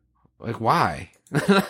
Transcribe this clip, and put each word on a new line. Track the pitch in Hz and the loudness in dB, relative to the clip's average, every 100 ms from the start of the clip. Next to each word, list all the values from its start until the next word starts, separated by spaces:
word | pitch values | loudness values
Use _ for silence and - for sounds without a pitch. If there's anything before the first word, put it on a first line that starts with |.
| _ _ _ _ | _ _ _ _
like, | - 107 | -10 -4
why? | 113 165 107 76 87 _ _ | 0 2 0 -2 -14 _ _
<laughs> | 147 - 196 | -4 2 2